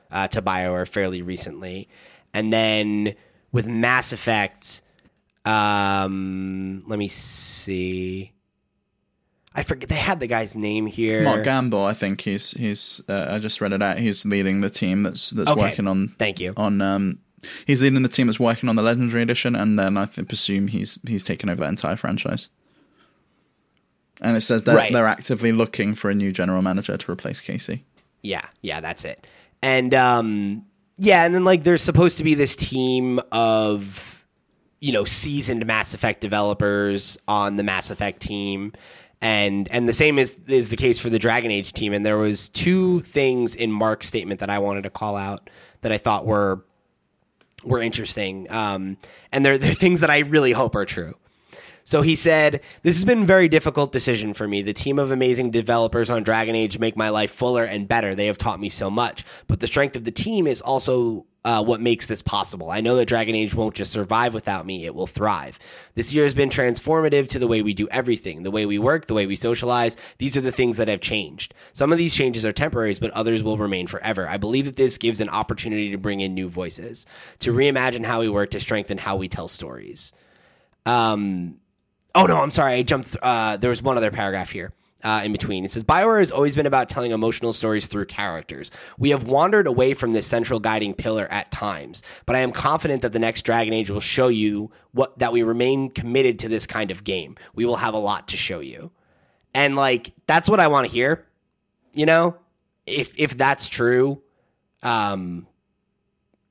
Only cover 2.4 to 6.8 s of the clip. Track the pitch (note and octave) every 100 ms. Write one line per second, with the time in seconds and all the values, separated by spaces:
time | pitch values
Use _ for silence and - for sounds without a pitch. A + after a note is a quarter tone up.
2.4 | A2 A2+ A2 G#2+ G#2 G#2 G#2 G2+ _ _
3.4 | _ B2 A2+ A2+ A#2+ B2+ - A2+ A#2+ G#2+
4.4 | G2 - - - _ _ _ _ _ _
5.4 | G#2+ G#2+ G#2 G2+ G2 G2 F#2+ F#2+ F#2+ F#2+
6.4 | F#2+ F#2+ F#2+ F#2+